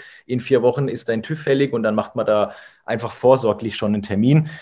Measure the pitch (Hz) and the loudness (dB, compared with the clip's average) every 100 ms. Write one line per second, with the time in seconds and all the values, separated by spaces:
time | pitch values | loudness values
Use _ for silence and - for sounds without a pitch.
0 | - - - 127 - 131 120 143 135 120 | -18 -18 -6 -6 0 2 4 2 -4 -4
1 | - 113 - 156 - 139 139 117 110 107 | -4 -4 -4 -6 0 0 0 0 -2 -2
2 | 104 120 104 107 101 - - _ - 113 | -4 -4 0 0 0 -6 -20 _ -8 -6
3 | 113 - 123 131 113 104 113 - 107 104 | -6 0 4 4 4 -2 -4 -4 -2 -2
4 | 98 101 120 156 156 - | -2 0 4 4 2 -8